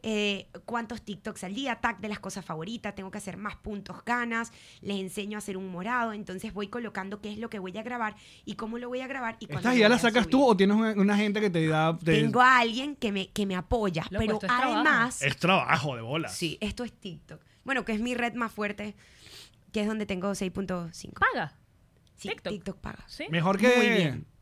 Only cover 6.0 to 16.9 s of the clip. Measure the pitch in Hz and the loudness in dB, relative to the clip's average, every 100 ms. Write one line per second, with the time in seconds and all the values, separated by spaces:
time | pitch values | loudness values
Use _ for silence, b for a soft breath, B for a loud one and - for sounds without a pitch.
6 | 233 214 202 185 220 185 208 240 226 196 | -2 -4 -10 -10 -8 -8 -6 -6 -8 -8
7 | 190 208 208 208 226 214 185 190 226 247 | -8 -10 -10 -10 -8 -8 -8 -10 -8 -4
8 | 220 208 B B - 202 220 233 247 254 | -4 -6 B B -14 -10 -8 -8 -6 -6
9 | 254 269 233 226 214 - 214 247 214 240 | -6 -6 -6 -8 -8 -2 2 6 6 6
10 | 233 226 196 262 277 190 196 208 220 202 | 4 4 4 6 6 6 6 6 2 4
11 | 196 208 214 208 208 170 160 156 160 165 | 4 4 2 2 2 2 2 4 2 2
12 | 156 156 151 247 247 254 233 233 285 285 | 2 4 4 6 8 8 4 0 -4 -2
13 | 226 196 190 - 196 185 175 247 208 160 | -2 -2 -4 -2 -2 -2 0 0 2 -2
14 | - 196 220 214 - 247 254 220 302 254 | -4 -2 0 0 0 0 2 4 6 6
15 | 240 - 139 - 170 185 123 147 147 120 | 2 0 -2 2 4 4 4 2 2 -4
16 | 113 151 123 - 165 156 208 196 240 | -4 -4 -4 -4 -6 -4 -6 -6 -8